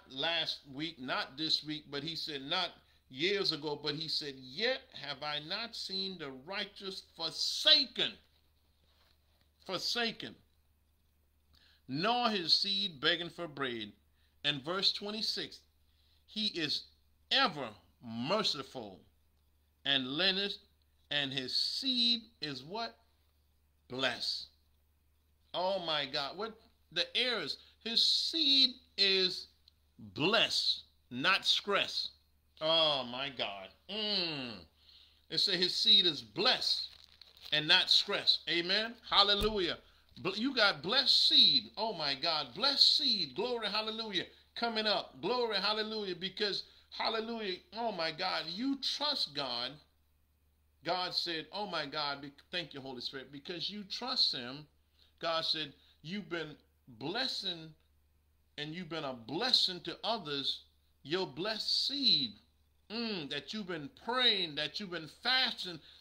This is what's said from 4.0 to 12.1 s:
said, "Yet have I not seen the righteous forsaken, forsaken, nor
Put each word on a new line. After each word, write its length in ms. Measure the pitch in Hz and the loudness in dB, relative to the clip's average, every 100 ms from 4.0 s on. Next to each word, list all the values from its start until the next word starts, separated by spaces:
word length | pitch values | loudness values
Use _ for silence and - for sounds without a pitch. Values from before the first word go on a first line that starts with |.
| 156 | -4
said, 260 | - 147 131 | -4 -4 -8
"Yet 440 | 127 139 233 262 - | -12 -2 -2 -2 -8
have 280 | - 143 139 | -12 -10 -6
I 180 | 151 147 151 | -4 -4 -4
not 280 | 202 226 - | -6 -6 -8
seen 420 | - 190 190 180 | -6 -4 -6 -6
the 140 | 143 127 143 | -8 -10 -8
righteous 580 | 196 196 - 196 190 - - | -8 -8 -10 -10 -10 -14 -8
forsaken, 960 | 160 - - - 302 302 262 - 139 98 _ _ _ _ _ _ _ _ _ _ _ _ _ _ - | -6 -2 -2 2 6 6 4 -2 -4 -4 _ _ _ _ _ _ _ _ _ _ _ _ _ _ -8
forsaken, 680 | 185 - 240 233 - - - _ _ _ _ _ _ _ _ _ _ _ _ _ _ - | -4 -2 0 -2 -4 -10 -14 _ _ _ _ _ _ _ _ _ _ _ _ _ _ -6
nor 420 | 135 196 | 0 2